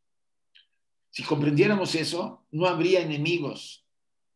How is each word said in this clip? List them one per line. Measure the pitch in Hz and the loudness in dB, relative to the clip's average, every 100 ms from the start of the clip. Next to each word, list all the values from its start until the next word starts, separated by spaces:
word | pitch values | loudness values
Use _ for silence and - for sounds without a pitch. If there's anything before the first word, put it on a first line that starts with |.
| _ _ _ _ _ _ _ _ _ _ _ | _ _ _ _ _ _ _ _ _ _ _
Si | - | -10
comprendiéramos | - 143 147 147 202 202 175 160 | -2 0 2 4 4 2 0 -2
eso, | 147 170 - - _ | -2 -4 -6 -10 _
no | 151 180 | -2 0
habría | 165 180 185 | 2 2 2
enemigos, | 160 143 156 175 135 104 - - _ _ _ _ _ | 2 -2 -2 -2 -2 -8 -14 -20 _ _ _ _ _